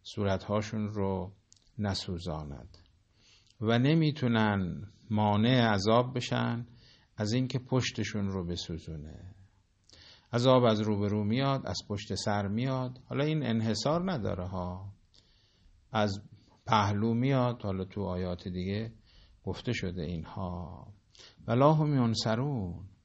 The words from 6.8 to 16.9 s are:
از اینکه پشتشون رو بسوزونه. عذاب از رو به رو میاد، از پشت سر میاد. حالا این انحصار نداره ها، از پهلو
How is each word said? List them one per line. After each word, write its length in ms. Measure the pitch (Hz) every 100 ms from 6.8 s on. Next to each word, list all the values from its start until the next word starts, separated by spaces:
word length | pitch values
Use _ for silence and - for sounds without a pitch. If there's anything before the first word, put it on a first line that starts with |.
| - - _ -
از 160 | 104
اینکه 260 | 120 127 131
پشتشون 720 | - 127 - - 104 107 98
رو 140 | 95 87
بسوزونه. 920 | 87 - 82 - 80 76 - 92 - - _ _ _ _ - - - _
عذاب 300 | 120 127 131
از 180 | 120 107
رو 180 | 107 104
به 80 | 104
رو 160 | 104
میاد، 420 | 104 120 135 135 -
از 120 | 101 -
پشت 280 | 104 - 98
سر 320 | - 104 98
میاد. 520 | 107 131 131 127 127 -
حالا 180 | 127
این 220 | 151 156 123
انحصار 680 | 113 110 107 143 165 185
نداره 360 | 156 101 92 90
ها، 460 | 92 90 90 101 - _ - _ _ _ _ _ _ _
از 300 | 113 104 98 - - _ _ -
پهلو 480 | 110 101